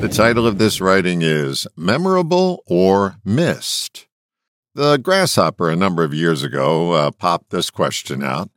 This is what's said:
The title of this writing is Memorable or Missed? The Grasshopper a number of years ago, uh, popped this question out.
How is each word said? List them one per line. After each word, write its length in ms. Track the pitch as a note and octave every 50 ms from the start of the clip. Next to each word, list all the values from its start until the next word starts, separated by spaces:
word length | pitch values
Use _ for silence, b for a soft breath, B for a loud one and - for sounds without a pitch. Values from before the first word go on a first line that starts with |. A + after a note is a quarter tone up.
| A2+
The 80 | G2+ -
title 320 | - A2 A#2 A#2+ A#2+ A#2
of 120 | A#2 G#2 F#2+
this 220 | A2 G#2+ - -
writing 420 | F#2 F#2+ F#2+ G2 F2+ F2+ F2+ E2+
is 440 | E2 D#2+ D#2 D2+ D2 C2+ C2+ C2+ - - _
Memorable 840 | - D#2 F2+ A2+ C#3+ F3+ F#3+ F#3+ F#3 F3+ D#3 F3+ F3+ F#3 F#3 F3+ - _ -
or 480 | F2+ F2 F#2 F#2+ F#2+ G2 G2 F#2+ F#2 - _
Missed? 840 | F#2+ G#2 C3+ F3 C#3+ D#2+ - - - - - - - _ - - _ _ _ _ _ _ _ _ _ _ _ _ _
The 260 | _ - C#3+ D3 D3 C#3+
Grasshopper 680 | A#2 F#3 F#3+ F#3+ F#3+ D3+ - - F#2 D#2+ - - F2 E2
a 60 | D#2+
number 300 | E2+ G2 G2 F2+ E2 E2
of 100 | D2+ C#2
years 300 | D#2 E2 E2 E2 C#2 C2+
ago, 480 | C#2 B1 C#2 C2+ C#2+ D#2+ D#2+ E2+ E2+
uh, 180 | F2 D#2 D2 D2
popped 400 | - _ - F2+ E2+ E2+ _ _
this 200 | - F#2 E2+ -
question 520 | _ - F2+ C2+ B1 - - - D2 C2
out. 260 | C#2 C2+ C2 D2 C3+ G#3 _